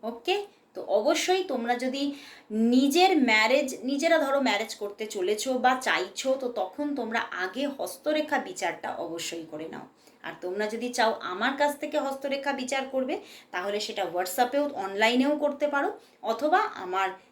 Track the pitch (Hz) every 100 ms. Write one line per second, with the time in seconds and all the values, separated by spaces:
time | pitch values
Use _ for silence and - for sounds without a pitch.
0 | 220 233 - 403 403 _ _ - - 208
1 | 226 320 - 381 - 254 233 240 262 262
2 | 285 277 - - _ 214 226 247 277 302
3 | 370 349 240 214 220 269 285 - 247 277
4 | 330 330 277 277 254 202 226 - 208 202
5 | 214 208 185 214 262 254 233 262 220 165
6 | - - 269 262 254 240 185 - 294 285
7 | 226 226 - 170 185 233 285 - 175 -
8 | 302 311 302 269 190 185 180 160 - -
9 | 165 170 165 170 160 151 160 - - _
10 | _ _ - 160 180 190 214 226 247 247
11 | 226 - - 185 233 277 294 285 294 302
12 | 269 269 285 277 285 277 254 269 262 269
13 | 254 370 - - - 180 196 208 208 208
14 | 180 170 180 - 240 285 285 - 190 196
15 | 220 247 262 294 294 285 294 285 339 427
16 | - _ - 226 294 370 415 - 185 185
17 | 190 185 _